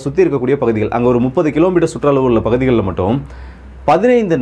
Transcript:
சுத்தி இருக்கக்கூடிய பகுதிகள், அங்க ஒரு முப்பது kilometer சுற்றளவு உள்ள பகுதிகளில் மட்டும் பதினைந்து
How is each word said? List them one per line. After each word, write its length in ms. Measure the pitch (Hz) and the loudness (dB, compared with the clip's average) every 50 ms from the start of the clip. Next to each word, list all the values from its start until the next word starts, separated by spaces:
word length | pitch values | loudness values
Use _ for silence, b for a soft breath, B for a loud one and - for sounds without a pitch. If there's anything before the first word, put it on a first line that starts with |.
| - | -4
சுத்தி 200 | 143 139 185 180 | -4 0 0 0
இருக்கக்கூடிய 320 | 165 143 127 123 127 139 135 | 0 0 -2 0 -2 -2 0
பகுதிகள், 300 | 123 117 110 107 107 104 - | 0 -2 0 0 -2 -2 -2
அங்க 120 | 120 120 123 | 0 0 2
ஒரு 80 | 123 120 123 | 2 2 0
முப்பது 220 | 127 131 175 165 151 143 | 0 0 -2 -2 0 0
kilometer 360 | 151 170 190 185 170 165 160 - | 2 0 2 2 0 0 0 -4
சுற்றளவு 340 | 123 147 147 139 135 131 127 | -2 0 0 2 2 2 2
உள்ள 100 | 117 110 - - | 2 2 2 0
பகுதிகளில் 400 | 123 127 131 131 120 113 98 98 | 0 0 2 2 2 0 0 -2
மட்டும் 280 | 85 92 92 101 127 143 139 B B B B B B B B B B - - 139 | -2 -2 -2 -2 -2 -2 -4 B B B B B B B B B B -8 0 0
பதினைந்து 460 | 151 180 214 247 247 240 220 175 165 131 | 2 2 4 2 2 2 2 0 -2 0